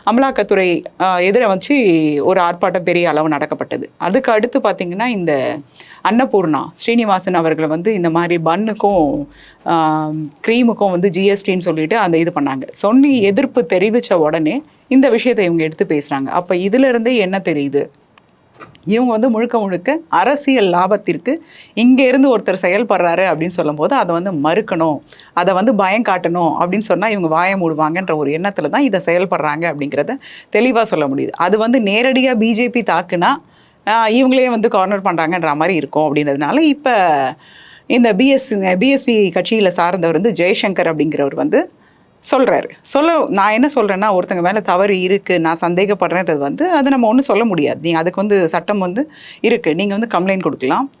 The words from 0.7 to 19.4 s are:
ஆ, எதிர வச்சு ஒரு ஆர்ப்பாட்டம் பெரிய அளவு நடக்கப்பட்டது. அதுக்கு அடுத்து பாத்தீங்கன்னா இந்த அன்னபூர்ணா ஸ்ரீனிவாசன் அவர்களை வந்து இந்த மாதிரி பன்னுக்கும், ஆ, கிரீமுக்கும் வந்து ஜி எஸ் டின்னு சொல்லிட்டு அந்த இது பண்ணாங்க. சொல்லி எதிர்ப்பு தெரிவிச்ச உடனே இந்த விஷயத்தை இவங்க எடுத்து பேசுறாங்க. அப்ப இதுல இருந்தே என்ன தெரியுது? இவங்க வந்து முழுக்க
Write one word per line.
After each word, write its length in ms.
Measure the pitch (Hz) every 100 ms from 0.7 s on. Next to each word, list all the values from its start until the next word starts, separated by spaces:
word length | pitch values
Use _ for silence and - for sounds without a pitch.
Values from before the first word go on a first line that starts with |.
| 170 - -
ஆ, 180 | 185 180
எதிர 280 | 180 208 226
வச்சு 280 | 190 - 285 214 165 156 147
ஒரு 160 | 147 185
ஆர்ப்பாட்டம் 420 | 170 175 190 185
பெரிய 260 | 175 175 170
அளவு 200 | 151 156
நடக்கப்பட்டது. 540 | 147 151 143 135 127 - -
அதுக்கு 360 | 175 226 254
அடுத்து 280 | 214 240 269
பாத்தீங்கன்னா 460 | 220 180 180 180 247
இந்த 520 | 208 170 - 123 123 139 - - - 180
அன்னபூர்ணா 560 | 226 262 208 170 139 -
ஸ்ரீனிவாசன் 640 | - - 240 220 185 185
அவர்களை 340 | 180 160 156 156
வந்து 260 | 160 185
இந்த 160 | 214 170
மாதிரி 320 | 165 170 170
பன்னுக்கும், 800 | 160 175 220 214 202 196 147 139 143 - - - -
ஆ, 420 | 165 156 156 156 156 151 - -
கிரீமுக்கும் 440 | 233 240 196 202
வந்து 200 | 175 190
ஜி 140 | 175
எஸ் 260 | 196 196 -
டின்னு 80 | 185
சொல்லிட்டு 400 | 175 156 156 226
அந்த 200 | 190 165
இது 140 | 170
பண்ணாங்க. 340 | 170 143 135 131
சொல்லி 540 | - 202 254 285 262
எதிர்ப்பு 440 | 196 202 277 - -
தெரிவிச்ச 460 | 180 214 233 240
உடனே 480 | 180 151 165 151 247 - _ -
இந்த 200 | 262 269
விஷயத்தை 360 | 233 247 214
இவங்க 200 | 180 170
எடுத்து 220 | 156 156 202
பேசுறாங்க. 360 | 151 143 139
அப்ப 300 | 135 - 175
இதுல 340 | 180 190 247 269
இருந்தே 280 | 233 226 247
என்ன 240 | 185 196
தெரியுது? 420 | 180 147 143 139 - - _ _ _ _ _ - - -
இவங்க 280 | - 220 254
வந்து 180 | 220 254
முழுக்க 280 | 220